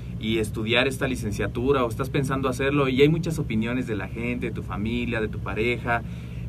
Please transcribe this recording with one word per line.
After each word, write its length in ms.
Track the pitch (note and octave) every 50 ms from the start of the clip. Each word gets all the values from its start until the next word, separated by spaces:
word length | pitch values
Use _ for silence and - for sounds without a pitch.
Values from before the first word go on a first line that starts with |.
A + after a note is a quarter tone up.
| - - - -
y 180 | G#2+ A2 A2+ A2
estudiar 480 | G#2+ G#2+ - A#2 G#2+ A2 A#2 A#2+ C3
esta 220 | C3+ B2 - C#3+ C3
licenciatura, 760 | B2+ A2 A2 G#2 G2 - G#2 G2+ - A#2+ A#2+ C3+ C#3+ C3+ B2
o 40 | A#2
estás 220 | A2 A#2+ C3+ B2+
pensando 380 | - D3 C3+ C3+ C3+ C3+ C3+ C3
hacerlo, 400 | B2 B2+ C3+ C#3 C#3+ D3 C#3 C3
y 140 | C3 B2+
hay 60 | C#3+ D3+
muchas 320 | E3 E3+ E3 F3 D#3+ -
opiniones 480 | B2+ - A#2 G#2+ A2 A#2 B2 B2+ B2 A#2
de 80 | G#2+
la 100 | G2 F#2
gente, 400 | - - A2 A#2 A#2+ B2 A#2+ B2
de 60 | A#2
tu 100 | A2 -
familia, 580 | - - F#2 G2 G#2 A2 A#2+ A#2+ A#2+ A#2 A#2 A2
de 60 | G#2+
tu 140 | G#2 A2 G#2+
pareja, 640 | - G2+ G2 G#2 A2+ B2 A#2+ A#2 - B2 A#2 A#2 - - - - - - - - -